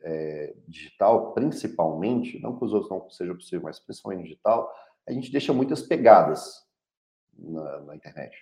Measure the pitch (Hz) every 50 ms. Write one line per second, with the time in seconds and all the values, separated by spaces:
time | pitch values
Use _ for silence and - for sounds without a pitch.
0 | - 85 80 78 78 78 76 76 76 73 - - - - 82 - - - _ _
1 | 98 101 117 - - - - 113 123 156 - - - 110 - - 85 80 80 80
2 | 90 110 127 120 - - - - - 113 123 - 127 110 104 104 98 - 98 92
3 | - - - - 92 87 90 87 - - - 87 67 78 78 - _ _ 92 -
4 | _ - 98 92 87 78 78 _ _ 104 113 117 - - - - - - _ _
5 | _ - 123 127 127 - 131 143 139 - 147 127 135 135 151 147 - - 175 143
6 | 120 113 107 92 - 80 78 - - - - - _ _ _ _ _ _ _ _
7 | _ _ _ _ _ _ _ - 85 82 82 80 78 71 69 73 71 71 73 78
8 | _ 73 71 78 67 - - -